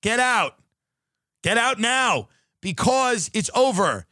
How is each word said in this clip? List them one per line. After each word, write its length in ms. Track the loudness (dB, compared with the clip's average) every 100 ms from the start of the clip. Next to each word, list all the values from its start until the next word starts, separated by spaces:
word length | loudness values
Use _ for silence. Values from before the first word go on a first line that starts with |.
Get 180 | -2 0
out. 360 | 0 0 -2 _ _ _ _ _ _ _ _ _
Get 160 | -2 0
out 220 | 0 0
now 480 | 0 0 0 -2 -4 _ _ _
because 680 | -10 -2 0 2 2 -2 -4
it's 160 | -4 -2
over. 520 | 2 2 2 0 -2 -8